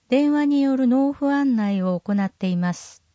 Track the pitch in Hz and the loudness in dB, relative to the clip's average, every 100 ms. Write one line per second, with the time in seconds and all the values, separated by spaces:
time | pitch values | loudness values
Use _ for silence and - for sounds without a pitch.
0 | - 262 294 294 294 285 269 262 254 262 | -2 0 2 2 2 2 2 0 2 2
1 | 277 277 277 285 277 226 202 196 185 180 | 0 -2 -2 0 0 0 0 -2 -2 -4
2 | - 202 190 - 190 180 175 175 - - | -2 -2 -2 -4 -4 -2 -2 -4 -12 -20
3 | _ | _